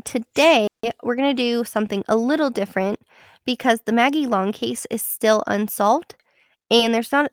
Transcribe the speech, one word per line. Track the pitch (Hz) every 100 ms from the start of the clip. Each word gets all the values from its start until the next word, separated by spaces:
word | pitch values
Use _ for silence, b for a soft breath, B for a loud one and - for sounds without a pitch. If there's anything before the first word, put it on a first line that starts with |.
today, | - - 226 - 311 294 214 - 226 -
we're | -
gonna | 240 277
do | 247 240 240
something | 233 220 208 202 -
a | 220
little | 233 302 294
different | - 196 - 190 208 b b b b
because | - 247 262 226
the | -
Maggie | 226 247 294 269
Long | 208 190
case | 214 233 240 -
is | 226
still | - - 214 214 -
unsolved, | 202 208 - 208 269 - - _ _ _ _ _
and | 226 226
there's | 226 226
not, | 277 294